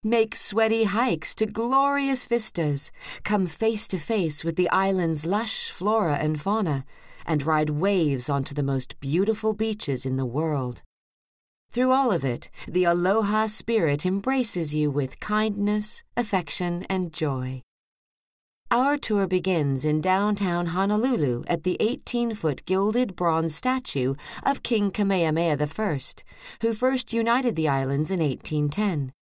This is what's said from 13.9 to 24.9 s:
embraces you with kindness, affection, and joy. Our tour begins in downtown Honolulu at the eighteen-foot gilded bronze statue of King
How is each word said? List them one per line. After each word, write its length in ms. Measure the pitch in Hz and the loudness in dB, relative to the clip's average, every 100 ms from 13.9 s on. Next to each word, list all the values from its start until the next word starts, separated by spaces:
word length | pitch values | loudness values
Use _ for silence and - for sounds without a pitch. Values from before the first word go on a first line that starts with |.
| 147 180 | 2 0
embraces 680 | 196 226 269 247 180 156 | 0 0 0 0 0 -2
you 160 | 151 151 | 0 0
with 300 | 139 131 - | 0 -2 -6
kindness, 840 | - 196 220 202 202 214 208 - - - | -4 0 0 0 0 0 -2 -8 -8 -6
affection, 680 | 226 190 170 - 180 196 - | 0 -2 -2 -4 -2 -2 -2
and 240 | 190 180 | -2 -2
joy. 480 | - 151 131 127 131 - _ _ _ _ _ _ _ _ _ - | -2 -2 -2 -4 -6 -12 _ _ _ _ _ _ _ _ _ -2
Our 240 | 233 269 285 | 2 4 2
tour 300 | - 208 190 | 2 2 2
begins 580 | 185 170 175 143 135 | 2 2 2 2 0
in 160 | 151 151 | 2 2
downtown 680 | 175 185 208 202 196 175 170 | 2 2 2 2 0 0 0
Honolulu 760 | 175 196 208 247 233 143 120 - | 0 2 2 2 2 2 0 0
at 160 | - | -2
the 120 | 180 - | 0 0
eighteen-foot 840 | 214 247 - 240 240 220 156 - - | 0 0 -4 -2 -2 0 -2 -2 -2
gilded 500 | 190 202 220 247 185 | 0 2 2 0 0
bronze 360 | 175 160 165 | 0 2 0
statue 600 | 151 254 262 - 143 127 135 - - | -2 -2 -2 -2 -2 -2 -2 -8 -4
of 180 | - 277 | -2 -2
King 300 | - 226 202 | 0 0 0